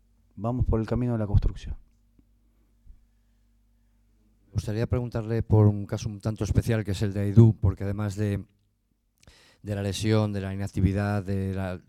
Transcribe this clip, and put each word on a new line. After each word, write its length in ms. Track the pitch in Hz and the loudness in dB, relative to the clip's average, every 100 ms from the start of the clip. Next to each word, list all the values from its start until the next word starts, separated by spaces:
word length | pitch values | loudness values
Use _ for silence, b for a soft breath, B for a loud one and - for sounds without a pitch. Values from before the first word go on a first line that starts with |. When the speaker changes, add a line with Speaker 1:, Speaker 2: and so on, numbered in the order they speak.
| _ _ _ - | _ _ _ -6
Speaker 1:
Vamos 300 | 110 123 - | -4 0 2
por 140 | 110 | 2
el 80 | 110 | 0
camino 260 | 117 123 | 0 0
de 60 | 117 | -2
la 80 | 104 | 2
construcción. 480 | - - - - - - _ _ _ _ _ _ _ _ _ - - _ _ _ _ _ _ _ _ _ _ _ _ _ _ _ | 2 2 -2 -10 -12 -14 _ _ _ _ _ _ _ _ _ -20 -20 _ _ _ _ _ _ _ _ _ _ _ _ _ _ _
Speaker 2:
Me 60 | |
gustaría 320 | 95 92 107 117 | -8 -6 -4 -2
preguntarle 560 | 127 120 117 110 113 | -2 -4 -6 -4 -4
por 220 | 107 104 104 | 2 6 6
un 180 | 104 101 | 4 -4
caso 220 | 107 117 | -6 -6
un 120 | 101 | -6
tanto 240 | 113 107 | -6 -4
especial, 400 | 101 - - 113 | 0 0 0 -2
que 80 | 101 | -2
es 100 | 95 | -2
el 120 | 104 | -2
de 80 | 98 | -2
Aidú, 360 | 101 101 113 - | 4 8 8 6
porque 240 | 98 92 | 0 -2
además 320 | 98 101 107 98 | -4 -4 -6 -4
de, 300 | 104 101 92 _ _ _ _ _ _ _ - b b b | -4 -4 -8 _ _ _ _ _ _ _ -20 b b b
de 120 | 101 101 | -8 -4
la 60 | |
lesión, 520 | 101 95 110 110 107 | -4 -2 2 2 2
de 80 | 101 | -2
la 120 | 95 | -6
inactividad, 680 | 95 101 - 98 98 101 104 | -6 -6 0 0 2 0 -2
del 580 | 92 98 95 95 95 90 | -2 -4 -2 -4 -6 -8